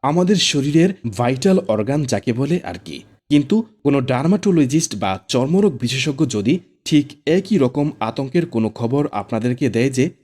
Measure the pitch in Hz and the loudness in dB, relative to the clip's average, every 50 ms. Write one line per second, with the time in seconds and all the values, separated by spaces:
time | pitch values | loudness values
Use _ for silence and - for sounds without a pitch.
0 | - 135 151 175 180 180 214 175 - - - 143 135 147 147 165 170 190 190 - | 0 0 0 2 2 2 2 2 2 0 0 0 -2 2 4 4 4 2 0 -4
1 | - 117 95 92 120 127 135 131 - 196 185 139 - - 107 104 107 110 139 151 | -8 -8 -4 -2 0 0 0 0 2 2 2 2 2 0 0 0 0 -2 -2 -2
2 | 147 127 117 101 - 127 117 117 135 143 170 180 - - 87 90 - - 73 - | -2 -2 -4 -4 -2 -2 -2 -2 -2 -2 -2 -4 -4 -8 -12 -12 -12 -14 -14 -14
3 | - _ _ _ _ _ 147 147 139 131 208 220 220 - _ _ _ 147 139 139 | -16 _ _ _ _ _ 2 2 4 4 0 0 0 -4 _ _ _ 2 2 2
4 | 131 131 127 123 143 165 196 196 - 208 180 165 143 123 139 160 160 - - 101 | 2 0 -2 0 2 2 0 2 2 2 4 4 2 2 2 0 0 0 -6 -4
5 | 107 95 95 92 _ - - 123 127 139 170 196 208 196 139 - 131 117 127 131 | -2 -2 -2 -4 _ -2 0 0 0 2 2 2 2 2 0 -2 -6 -4 -4 -2
6 | - 156 135 131 160 135 - 104 98 117 160 180 - _ _ _ _ - 160 147 | -4 -4 -2 -2 -2 -2 -2 -2 0 0 0 0 -2 _ _ _ _ 2 2 2
7 | 143 131 - _ _ - 165 190 190 - 220 175 135 123 123 147 143 151 - - | 2 0 -10 _ _ 0 0 0 2 0 2 2 2 2 0 -2 -4 -4 -4 -4
8 | 110 110 113 - 139 131 - 175 170 175 - 113 110 107 107 - 120 113 127 143 | -6 -6 -4 -6 -8 -2 -2 -2 -2 -2 -2 -2 -2 -2 -4 -4 -4 -2 0 -2
9 | 147 143 - 104 101 - 120 110 110 123 123 123 147 135 - 113 123 139 131 135 | -2 -2 -4 -8 -6 -4 -6 -4 -2 -2 -2 0 -2 0 0 0 0 0 0 0
10 | 135 - - _ | -2 -2 -4 _